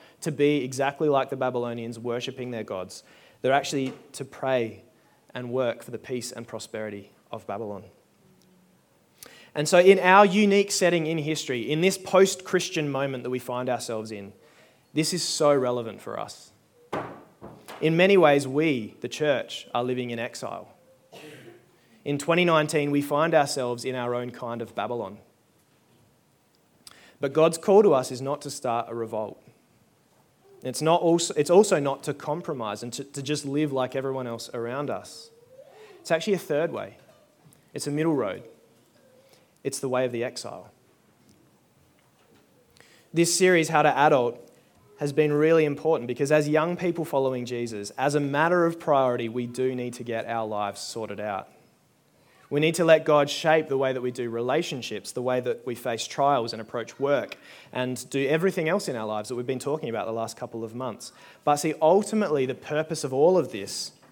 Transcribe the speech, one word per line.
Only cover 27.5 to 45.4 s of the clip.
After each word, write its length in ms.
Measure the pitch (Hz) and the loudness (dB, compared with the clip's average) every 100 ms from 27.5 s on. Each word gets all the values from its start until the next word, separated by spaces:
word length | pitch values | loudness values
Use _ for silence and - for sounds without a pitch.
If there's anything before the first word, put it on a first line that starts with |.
| 165 | 4
call 240 | - 196 | 6 8
to 100 | 208 | 8
us 180 | 135 - | 4 2
is 120 | 123 | -6
not 180 | 135 143 | -6 -6
to 100 | 143 | -8
start 360 | - 127 117 117 | -6 -2 -2 -4
a 60 | |
revolt. 440 | 117 113 107 107 - - _ _ _ _ _ _ _ _ _ _ - | -6 -6 -6 -8 -10 -20 _ _ _ _ _ _ _ _ _ _ -12
It's 180 | 131 123 | -10 -2
not 220 | 151 170 | 2 2
also, 320 | 170 170 - - | 4 2 2 0
it's 140 | 147 | 6
also 280 | 175 208 165 | 6 6 2
not 260 | 139 139 | 0 -4
to 100 | - | -6
compromise 680 | 147 - 156 175 135 110 107 | -8 -6 -6 -6 -6 -6 -6
and 80 | 120 | -8
to, 100 | 113 | -10
to 180 | 143 143 | -10 -10
just 220 | 131 147 | -6 -6
live 260 | 139 143 151 | -2 -2 0
like 240 | 131 127 | -2 -2
everyone 320 | 135 135 135 120 | -4 -4 -6 -6
else 220 | 117 - | -10 -10
around 340 | 120 117 135 143 | -8 -6 -6 -6
us. 400 | 98 101 - - _ _ - - - - - | -6 -10 -18 -20 _ _ -20 -20 -20 -20 -16
It's 100 | - | -2
actually 220 | 214 214 | -2 0
a 60 | 185 | -2
third 340 | - 147 165 | 0 -2 -2
way. 240 | 113 98 - _ _ _ _ _ _ _ | -4 -10 -16 _ _ _ _ _ _ _
It's 120 | 139 147 | -10 -6
a 40 | |
middle 240 | 147 165 | -2 0
road. 300 | 143 104 90 - - _ _ _ _ _ _ _ _ _ _ | 0 -2 -6 -14 -20 _ _ _ _ _ _ _ _ _ _
It's 160 | 139 - | -10 -6
the 120 | 131 | -4
way 160 | 127 127 | -2 -2
of 60 | |
the 120 | 120 | -4
exile. 460 | 123 127 113 - - _ _ _ _ _ _ _ _ _ _ _ _ _ _ _ _ _ _ _ _ _ _ _ _ | -6 -8 -14 -16 -18 _ _ _ _ _ _ _ _ _ _ _ _ _ _ _ _ _ _ _ _ _ _ _ _
This 240 | 160 170 170 | 0 2 4
series, 320 | 185 175 160 | 6 6 4
How 140 | 160 | 4
to 120 | 151 | 4
Adult, 460 | 127 151 139 120 - - _ _ _ _ - | 6 6 6 2 -4 -14 _ _ _ _ -8
has 120 | 147 | -2
been 220 | 135 151 | 0 2
really 320 | 147 | 4